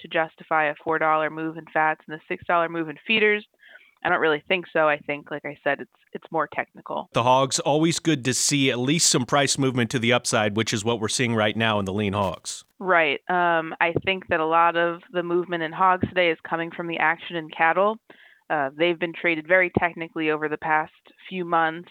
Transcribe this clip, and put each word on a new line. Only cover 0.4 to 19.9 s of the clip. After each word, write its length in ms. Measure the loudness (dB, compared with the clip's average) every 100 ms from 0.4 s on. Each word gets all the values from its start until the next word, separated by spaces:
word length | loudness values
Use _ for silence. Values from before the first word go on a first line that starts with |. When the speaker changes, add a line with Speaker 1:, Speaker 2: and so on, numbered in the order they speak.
| -2 0 0
Speaker 1:
a 80 | -2
four 140 | -2 0
dollar 320 | 2 2 0
move 260 | -4 -8 -8
in 80 | -4
fats 300 | 0 0 0 -8
and 80 |
a 60 | -14 -10
six 160 | -8 -2
dollar 220 | 0 0
move 220 | -2 -6
in 60 | -6 -2
feeders? 400 | 2 2 0 -4 _ -20 -20 _ _
I 60 | -2
don't 100 | 2
really 220 | 2 0 0
think 200 | -4 -2
so. 160 | 0 2
I 120 | 0
think, 320 | -4 -10 -8
like 160 | -10 -10
I 100 | -6
said, 160 | -4 -4
it's, 100 | -6 _ _
it's 180 | -16 -6
more 200 | -4 -4
technical. 560 | -4 -8 -10 -10 -8 -4
Speaker 2:
The 80 | 0
hogs, 360 | 4 4 2 0
always 380 | 0 2 2 0
good 280 | 0 0 0
to 80 |
see 360 | 0 0 2 2
at 80 | 2
least 300 | 0 2 2
some 160 | 2
price 320 | 2 2 2 2
movement 340 | 0 2 0
to 60 | 0
the 140 | 2
upside, 420 | 2 2 0 2
which 200 | 0 0
is 100 | -2
what 160 | -2 -2
we're 80 | -2
seeing 260 | 0 0
right 220 | 2 2 2
now 220 | 0 0
in 80 | 0
the 80 |
lean 180 | -2 0
hogs. 500 | 0 -2 -4 -10 -14 -16 -6
Speaker 1:
Right. 420 | 0 2 2 0 -2
Um, 440 | 0 2 0 -2 -2
I 140 | -2 0
think 240 | -2 -4 -2
that 100 | -2
a 80 | 2
lot 300 | 4 4 2
of 240 | 0 -2 -6
the 120 | -4
movement 400 | 0 0 0 -4
in 100 | -4
hogs 340 | 2 2 2 0
today 220 | 0 0
is 80 | 0 -4
coming 240 | -6 -6
from 180 | -8 -6
the 100 | -2
action 380 | 0 -2 -6 -8
in 120 | -6
cattle. 480 | 0 2 2 0 -2 -10 -20 -20 _ -4
Uh, 180 | -2 -2 0
they've 220 | 0 0
been 160 | -4 -4
traded 300 | -2 -2 2
very 240 | 2 4 2
technically 520 | 0